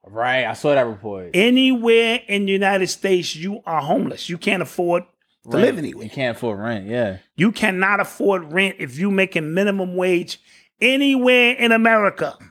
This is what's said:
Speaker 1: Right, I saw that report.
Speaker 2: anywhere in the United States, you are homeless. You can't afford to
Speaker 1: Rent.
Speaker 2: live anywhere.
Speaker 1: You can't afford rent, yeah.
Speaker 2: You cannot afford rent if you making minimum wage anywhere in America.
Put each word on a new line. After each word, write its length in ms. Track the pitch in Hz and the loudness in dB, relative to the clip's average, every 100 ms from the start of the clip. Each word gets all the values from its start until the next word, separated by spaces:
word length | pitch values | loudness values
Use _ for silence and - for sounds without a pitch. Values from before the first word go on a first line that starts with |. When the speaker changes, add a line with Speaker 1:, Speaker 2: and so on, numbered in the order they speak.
Speaker 1:
Right, 420 | - 107 123 131 113 | -10 -4 0 0 -2
I 80 | |
saw 200 | 117 151 | -2 2
that 140 | 139 120 | 2 2
report. 420 | 104 107 98 90 175 | -4 -10 -10 -2 2
Speaker 2:
anywhere 840 | 226 254 262 247 233 226 226 240 - | 4 4 4 2 4 4 2 -2 -2
in 180 | 202 196 | -2 0
the 40 | |
United 360 | 196 196 196 185 | 2 2 2 -2
States, 480 | - 196 185 - 156 | -2 0 0 0 -8
you 260 | 180 208 - | -8 -8 -4
are 140 | 160 | -4
homeless. 460 | 143 202 135 - - | 0 -2 -2 -8 -10
You 100 | 170 | -6
can't 240 | 202 196 | -2 -2
afford 400 | 151 - 175 175 180 _ _ _ | -2 -4 -2 -2 -4 _ _ _
to 60 | 117 131 | -4 2
Speaker 1:
Rent. 40 | 247 | 2
Speaker 2:
live 120 | 233 | 2
anywhere. 280 | 143 - 110 | -8 -10 -12
Speaker 1:
You 40 | |
can't 260 | 143 131 113 | -4 -4 -2
afford 200 | 120 98 | -6 -4
rent, 300 | 113 110 98 | -6 -6 -6
yeah. 300 | 120 110 95 _ - | -2 -2 -4 _ 0
Speaker 2:
You 160 | 202 | 0
cannot 480 | - 214 185 196 202 | 2 -2 0 0 0
afford 520 | 196 - 196 190 156 | -2 -2 0 0 -2
rent 240 | 170 196 190 | 0 0 -2
if 180 | 156 131 | -10 -4
you 140 | 196 | -2
making 420 | 190 190 175 156 | 0 0 -2 -2
minimum 420 | 170 202 196 185 180 | 0 0 -2 -4 -2
wage 440 | 185 175 190 - _ _ _ _ | 0 0 -2 -14 _ _ _ _
anywhere 680 | 226 269 277 269 247 247 240 | 0 2 2 4 4 4 4
in 200 | 247 233 | 2 2
America. 640 | 226 226 220 196 - 151 - - | 4 4 4 2 0 -8 -8 -20